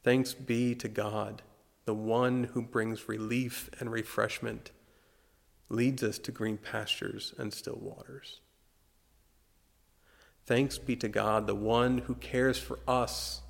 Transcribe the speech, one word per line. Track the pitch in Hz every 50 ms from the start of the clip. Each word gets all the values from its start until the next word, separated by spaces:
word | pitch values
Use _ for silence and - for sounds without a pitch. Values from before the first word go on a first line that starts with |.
Thanks | - 123 123 131 131 -
be | - - 131 - 117 117 123 120 120
to | 120 - 110
God, | 107 - 104 104 107 107 101 104 104 - - - - _ _ _ _ _ _
the | - 107
one | 107 110 110 113 120 127 127 127 127 123
who | 120 - 123
brings | 117 113 - 120 110 113 113 104 - -
relief | 110 107 110 110 117 123 127 120 120 - - - - -
and | 123 117
refreshment, | 113 113 110 - - - 110 110 - - - 117 110 117 - - - - _ _ _ _ _ _ _ _ _ _ _ _ _ _ _ _ _ -
leads | - 113 120 131 135 131
us | 120 107 104 -
to | - -
green | 120 - 110 110 107
pastures | 104 - - - 107 107 - - - - - - 101 - - - -
and | 127 107
still | - - - - - -
waters. | - 104 - - - - - - - - - - _ _ _ _ _ _ _ _ _ _ _ _ _ _ _ _ _ _ _ _ _ _ _ _ _ _ _ _ _ _ _ _ _ _ _ _ - - _ _ _
Thanks | - 120 120 139 135 - -
be | - - 123
to | - - 107
God, | - 107 104 107 107 110 104
the | 104 104
one | 101 104 110 113 120 120 123 127 123
who | - - 127
cares | - - - - 127 127 131 131 -
for | - - 117 - - -
us. | 127 127 120 - - - - - - - -